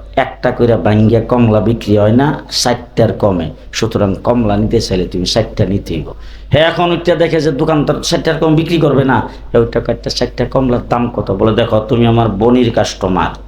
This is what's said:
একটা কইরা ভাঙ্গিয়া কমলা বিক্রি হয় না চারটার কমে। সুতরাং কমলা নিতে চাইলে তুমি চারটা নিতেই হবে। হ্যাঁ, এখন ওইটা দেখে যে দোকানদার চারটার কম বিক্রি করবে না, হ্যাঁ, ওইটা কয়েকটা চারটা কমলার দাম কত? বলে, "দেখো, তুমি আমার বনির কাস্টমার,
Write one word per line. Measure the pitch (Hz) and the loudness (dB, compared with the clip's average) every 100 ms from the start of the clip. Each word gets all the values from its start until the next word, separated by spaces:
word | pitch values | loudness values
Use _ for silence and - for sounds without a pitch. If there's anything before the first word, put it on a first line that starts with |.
| - - | -6 -4
একটা | 127 - 131 | -4 -2 -4
কইরা | 117 120 110 | 0 2 2
ভাঙ্গিয়া | 104 107 110 117 | 2 4 4 2
কমলা | 110 123 117 107 | 2 2 4 4
বিক্রি | 104 117 98 101 | 2 -2 0 2
হয় | 107 | 4
না | 117 147 151 - | 4 2 -2 -6
চারটার | - 123 120 - - 110 | -4 -2 -2 -4 0 0
কমে। | 92 104 90 78 - - | 2 0 0 -4 -10 -12
সুতরাং | - 113 98 98 92 | -4 -2 0 0 0
কমলা | 117 120 107 101 | 0 0 0 0
নিতে | 107 - | 0 0
চাইলে | - 92 90 | 0 -2 -2
তুমি | 92 90 | -4 -2
চারটা | 117 - - 92 | -2 -2 -2 0
নিতেই | 98 - 80 | -2 -4 -8
হবে। | 73 - - - - | -8 -12 -16 -16 0
হ্যাঁ, | 139 165 | 2 2
এখন | 165 175 | 2 0
ওইটা | 170 175 | 0 0
দেখে | 160 165 160 | 2 2 2
যে | 151 | 0
দোকানদার | 151 160 156 143 143 | 0 0 0 0 -2
চারটার | - 165 160 151 | -2 -2 0 0
কম | 160 | 2
বিক্রি | 156 160 170 | 2 2 2
করবে | 156 127 | 2 2
না, | 131 117 - - - | 2 0 -2 -10 -2
হ্যাঁ, | 120 | 0
ওইটা | 117 117 | 2 -2
কয়েকটা | 117 113 131 | -2 -4 -6
চারটা | - 123 - | -4 -4 -4
কমলার | 120 135 131 120 - | -2 0 0 -2 0
দাম | 120 120 | -2 -2
কত? | - - | -4 -4
বলে, | 98 110 107 | 0 2 2
"দেখো, | 110 107 | 2 0
তুমি | - 117 117 | 0 2 2
আমার | 113 113 | 2 2
বনির | 98 113 127 123 | 2 2 4 2
কাস্টমার, | 117 101 - 95 92 82 - | 0 -2 -2 -2 0 -2 -6